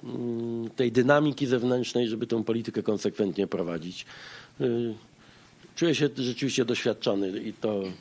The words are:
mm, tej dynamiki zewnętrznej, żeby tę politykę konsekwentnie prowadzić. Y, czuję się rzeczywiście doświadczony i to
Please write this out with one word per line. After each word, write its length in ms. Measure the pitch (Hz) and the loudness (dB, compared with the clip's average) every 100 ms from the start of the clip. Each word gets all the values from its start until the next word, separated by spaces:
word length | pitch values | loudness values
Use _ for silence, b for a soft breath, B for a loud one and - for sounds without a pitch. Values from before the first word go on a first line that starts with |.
mm, 640 | 120 123 120 117 117 117 113 | -8 -6 -4 -4 -4 -6 -8
tej 220 | - 127 | 0 2
dynamiki 540 | 117 123 143 151 139 135 | 4 6 6 4 0 2
zewnętrznej, 640 | 127 123 127 117 123 120 | 2 4 0 0 0 0
żeby 200 | 110 117 | -2 0
tę 160 | 117 | 0
politykę 400 | 110 113 110 110 | 2 -2 -2 -4
konsekwentnie 640 | 101 104 104 - 101 87 98 | 0 0 0 0 0 0 -2
prowadzić. 580 | 90 85 82 85 90 - B B B B - | 0 -4 -4 -8 -12 -14 B B B B -4
Y, 320 | 135 117 117 104 - - B B B B - - | -2 0 -2 -6 -14 -20 B B B B -20 -2
czuję 160 | 170 127 | 0 2
się 140 | 143 - | 0 0
rzeczywiście 480 | 127 120 139 - 123 | -4 -2 -2 2 2
doświadczony 760 | 120 123 110 - 98 98 101 | 2 0 0 0 0 0 -2
i 140 | 107 | -8
to 300 | 104 113 104 95 92 | -4 -2 -2 -4 -8